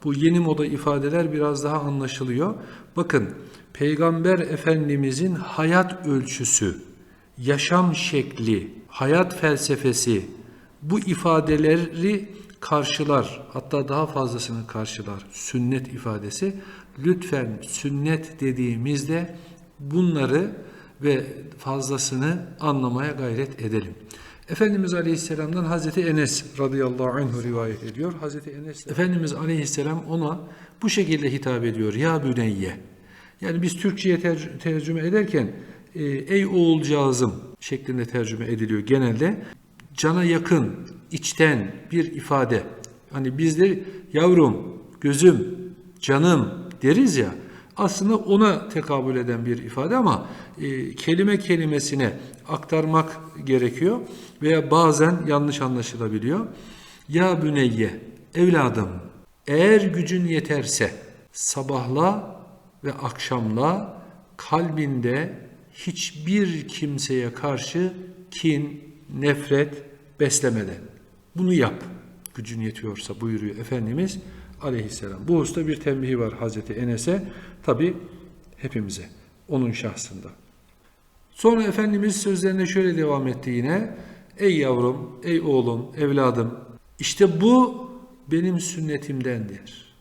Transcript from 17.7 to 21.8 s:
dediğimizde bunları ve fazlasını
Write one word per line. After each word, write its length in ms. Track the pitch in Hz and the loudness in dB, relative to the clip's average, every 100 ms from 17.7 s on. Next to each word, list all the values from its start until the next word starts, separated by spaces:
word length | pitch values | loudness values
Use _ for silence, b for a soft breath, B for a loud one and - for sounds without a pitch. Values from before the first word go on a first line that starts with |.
| - 139 139 151 160 160 - | -6 -4 -2 0 -2 -4 -4
dediğimizde 920 | 135 127 123 113 135 143 147 165 175 B B B - - | -2 0 0 0 -2 -2 -2 -2 -4 B B B -20 -14
bunları 720 | 139 165 180 151 127 147 202 - B B B - | -2 2 2 2 2 2 0 -6 B B B -2
ve 240 | 143 131 - - - - | 0 2 -2 -10 -16 -10
fazlasını 880 | 139 139 | -6 -4